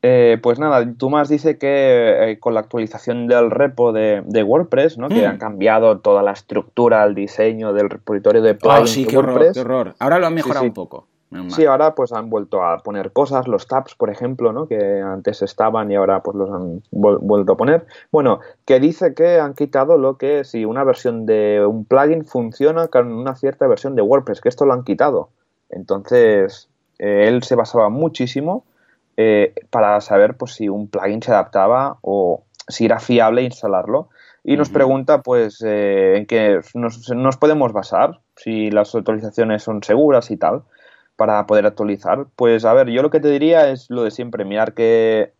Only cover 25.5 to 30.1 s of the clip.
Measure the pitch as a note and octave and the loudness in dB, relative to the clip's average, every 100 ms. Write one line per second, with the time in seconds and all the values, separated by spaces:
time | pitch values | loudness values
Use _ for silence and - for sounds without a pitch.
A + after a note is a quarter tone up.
25.5 | _ _ F#2 - G2 G2 B2 A2+ G#2 F#2+ | _ _ -18 -8 -8 0 4 4 4 0
26.5 | - _ _ _ _ G2+ G2+ G#2+ B2 - | -4 _ _ _ _ -2 2 2 2 0
27.5 | A#2+ A2 A#2+ G#2 B2 D#3+ - B2 C3+ D3+ | -2 0 0 0 0 -4 -4 -6 -4 -6
28.5 | A3 _ _ _ _ _ - A2 G#2+ G2+ | -8 _ _ _ _ _ 0 2 4 2
29.5 | - _ A#2 G#2 G#2 - | -2 _ 0 2 0 2